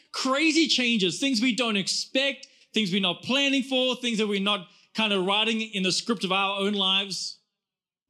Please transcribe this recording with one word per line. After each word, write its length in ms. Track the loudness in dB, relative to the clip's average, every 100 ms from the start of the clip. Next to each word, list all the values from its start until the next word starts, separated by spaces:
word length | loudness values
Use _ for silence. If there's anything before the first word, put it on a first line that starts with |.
| _
crazy 540 | -6 -2 2 2 4 2
changes, 520 | 2 2 2 0 0
things 220 | 0 2
we 160 | 2 2
don't 220 | 0 0
expect, 680 | -2 -4 -2 0 0 -2 -14 _ _
things 180 | -2 0
we're 80 | 0
not 220 | 0 -2
planning 400 | -2 0 2 0
for, 340 | 0 0 0 -2
things 220 | -2 0
that 80 | 0
we're 120 | 0
not 300 | 0 -2 -6 -20 _
kind 200 | -4 0
of 120 | 0
writing 360 | 2 2 0 0
in 240 | -2 -2
the 80 | 0
script 320 | 0 -2 -2
of 80 | 0
our 260 | 0 0 0
own 140 | -2
lives. 640 | 0 0 0 -2 -6 -8 -12 _ _ _ _ _ _